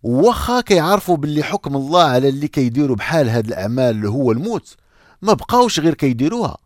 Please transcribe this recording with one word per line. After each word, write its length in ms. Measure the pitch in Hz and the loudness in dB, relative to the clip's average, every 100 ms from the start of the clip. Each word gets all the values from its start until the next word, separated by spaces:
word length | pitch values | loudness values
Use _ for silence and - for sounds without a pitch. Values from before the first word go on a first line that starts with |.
وواخا 580 | 110 127 269 233 - 247 | -2 2 2 2 -2 -2
كيعرفوا 560 | - 196 160 202 - 170 | 2 2 4 0 0 -2
باللي 260 | 147 151 | 0 -2
حكم 340 | 147 208 - 139 | -4 -6 -4 -6
الله 260 | 135 175 | 0 4
على 260 | 160 127 139 | 4 4 2
اللي 200 | 135 147 | -2 -4
كيديروا 480 | - 127 120 147 113 | -2 -2 0 0 -2
بحال 320 | - 165 127 | -2 0 0
هاد 180 | 117 110 | 0 -2
الأعمال 500 | 87 98 123 127 110 | -6 -4 0 0 0
اللي 120 | 104 | -2
هو 240 | 123 127 | 0 0
الموت، 440 | 113 196 214 - _ _ _ _ _ | 0 -2 -6 -8 _ _ _ _ _
ما 100 | 196 | 0
بقاوش 480 | 226 - 247 247 - | 0 2 2 2 2
غير 140 | 156 | 0
كيديروها 640 | 151 139 117 143 240 165 - | 0 -2 0 -2 -2 -6 -8